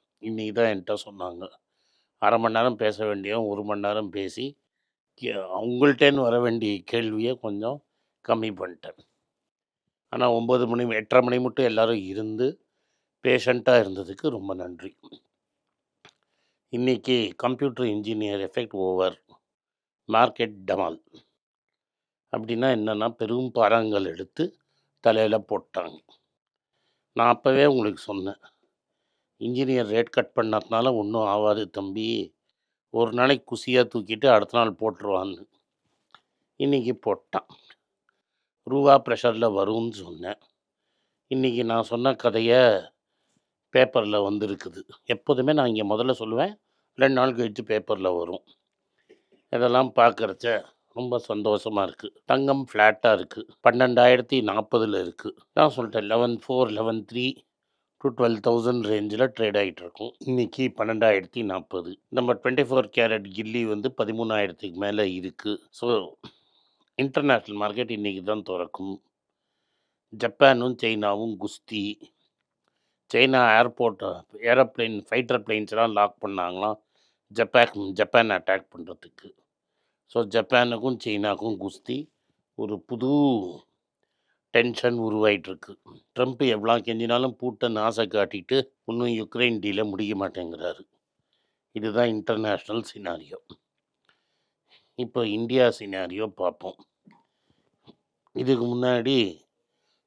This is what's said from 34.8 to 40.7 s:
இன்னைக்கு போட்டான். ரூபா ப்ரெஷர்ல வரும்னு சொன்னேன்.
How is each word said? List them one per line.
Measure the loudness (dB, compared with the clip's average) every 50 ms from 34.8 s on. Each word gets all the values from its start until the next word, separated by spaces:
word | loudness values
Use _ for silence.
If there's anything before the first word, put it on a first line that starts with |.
| -4 -4 -4 -4 -4 -2 -2 -2 -2 -4 -8 -10 -16 _ _ _ _ _ _ _ _ _ _ _ _ _ _ -20 _ _ _ _ _ _ _
இன்னைக்கு | -4 -2 0 0 0 0 -2 -4 -4 -2
போட்டான். | -4 -4 -4 _ -8 -8 -8 -8 _ -20 -20 _ _ -20 _ _ _ _ _ _ _ _ _ _ _ _ _ _ _ _ _ -8
ரூபா | -2 0 4 8 8 8 8 6
ப்ரெஷர்ல | 4 -2 0 2 0 2 2 2 2 2 2
வரும்னு | 0 0 0 0 -2 -4
சொன்னேன். | -6 -10 -14 -16 -14 -12 -10 -10 -10 -12 _ _ _ _ _ _